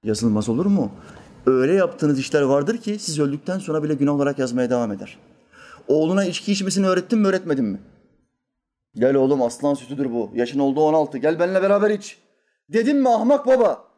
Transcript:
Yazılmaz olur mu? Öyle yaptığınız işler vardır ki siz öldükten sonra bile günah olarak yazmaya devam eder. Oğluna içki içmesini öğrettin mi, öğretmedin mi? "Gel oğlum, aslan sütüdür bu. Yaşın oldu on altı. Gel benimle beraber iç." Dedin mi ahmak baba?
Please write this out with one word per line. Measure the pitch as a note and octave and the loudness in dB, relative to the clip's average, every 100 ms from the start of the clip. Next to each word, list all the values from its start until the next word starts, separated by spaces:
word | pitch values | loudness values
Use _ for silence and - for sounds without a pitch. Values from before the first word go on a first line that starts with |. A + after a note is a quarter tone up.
Yazılmaz | G#2+ G#2 A#2 G#2+ G#2+ | -4 -2 0 0 -2
olur | A#2 F#3+ | -2 2
mu? | G3 - - - - - - - | 2 0 -6 -20 -20 -20 -2 2
Öyle | C3 C3+ | 2 4
yaptığınız | F#3+ F3+ - D3+ C#3 | 2 0 0 0 0
işler | C3 D3+ | 0 0
vardır | C#3 C#3 C#3+ A#3 | 4 2 0 -4
ki | G#3+ G#3 | -4 -8
siz | - D3+ | -6 -2
öldükten | C#3+ C#3+ - F#3 | -2 -2 -6 -8
sonra | F#3+ D#3 | -4 -4
bile | D3+ | -2
günah | C#3+ C#3 | 0 0
olarak | C#3+ C#3+ C#3 | 0 0 -2
yazmaya | C3 B2 B2 | -4 -2 0
devam | B2 A#2 | 0 -2
eder. | G2 G2 - _ _ _ - - - - | -6 -12 -18 _ _ _ -20 -20 -20 0
Oğluna | D3+ D#3+ F#3 | 2 2 0
içki | F#3+ F3 - | -2 -4 -4
içmesini | G3 F#3+ F#3+ F#3+ | -4 -2 0 2
öğrettin | F#3 F3+ A3+ | 0 0 0
mi, | G3+ | 2
öğretmedin | F#3+ F3 C#3 | 0 -2 -2
mi? | A2+ G2 - _ _ _ _ _ _ _ _ _ _ | -2 -6 -12 _ _ _ _ _ _ _ _ _ _
"Gel | - B2 | -2 0
oğlum, | C#3 C3 C#3+ | 2 2 2
aslan | A#2+ - C#3+ | -2 -2 -4
sütüdür | C#3 B2 C#3 C3+ | -4 -6 -6 -4
bu. | A#2 G#2 | -4 -6
Yaşın | A#2 B2 C#3 | -4 -4 0
oldu | C#3 C#3 | -2 2
on | D#3 | 2
altı. | D#3 D3+ C3 | 2 0 -2
Gel | D3 E3 | -2 0
benimle | F3 F#3+ | 0 0
beraber | G3 G3+ G#3 | 2 2 2
iç." | G#3 - - _ _ _ _ _ | -2 -6 -20 _ _ _ _ _
Dedin | F#3 A3+ C#4+ | -2 2 2
mi | B3+ | 2
ahmak | A3+ A3 C#4 B3+ | 2 4 2 4
baba? | C4 A3 C3+ - | 4 4 0 -10